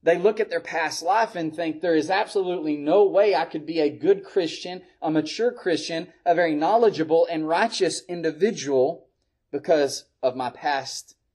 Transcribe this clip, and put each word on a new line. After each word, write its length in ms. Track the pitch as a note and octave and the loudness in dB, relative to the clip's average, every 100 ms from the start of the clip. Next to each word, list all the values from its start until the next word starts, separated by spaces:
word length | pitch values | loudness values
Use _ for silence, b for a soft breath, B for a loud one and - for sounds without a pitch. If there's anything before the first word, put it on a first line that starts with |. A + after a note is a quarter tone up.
they 160 | E3 F3+ | 2 4
look 200 | F#3+ A3 | 2 0
at 120 | G#3+ | -4
their 100 | E3+ | -4
past 420 | - E3 D#3 - | -6 -4 -4 -4
life 320 | E3 G#3 A3 | 0 0 0
and 220 | F3 D#3+ D#3 | -2 -6 -4
think, 240 | E3 D#3 | -6 -4
"There 160 | D3+ D#3+ | 0 2
is 140 | D#3 | 2
absolutely 680 | F#3+ - G#3 F3+ F3+ D#3 D3+ | 0 0 -2 -2 -4 -4 -4
no 300 | C#3+ F#3 G3+ | 2 4 4
way 280 | E3+ G#3 | 4 4
I 120 | F3 E3+ | 2 -2
could 180 | D#3+ | -6
be 160 | D3+ E3 | -6 0
a 80 | D3 | 0
good 340 | A#2+ D#3 G3 | 0 0 0
Christian, 600 | - G3+ E3 - F3+ F#3 b b | 0 -2 -2 -6 -12 -12 b b
a 100 | D#3+ | -2
mature 420 | D#3 D3+ - A#3 | -2 -2 -2 -2
Christian, 560 | A#3+ F#3 D#3 - E3 F3 _ - | 0 -2 -2 -4 -8 -8 _ 0
a 80 | |
very 200 | E3+ E3+ | 2 2
knowledgeable 720 | D3+ D#3+ A3+ A3+ C#3+ D#3+ E3 E3 | 2 2 4 4 2 0 2 2
and 180 | E3 D#3 | -2 -2
righteous 540 | E3+ A3+ - F3 - - | 0 0 0 -2 -2 -10
individual 1000 | F3 D#3+ D3+ G3+ F3 C3+ C3+ C3 E3+ _ _ _ _ _ | -6 -4 0 -2 -2 0 2 2 0 _ _ _ _ _
because 540 | C#3+ D#3 D#3+ C#3 - - _ | -10 0 2 2 -2 -14 _
of 140 | C3 B2 | -4 -2
my 140 | B2+ | -8
past 640 | - D3 C#3 C3 - - _ _ | -6 -4 -4 -4 -14 -16 _ _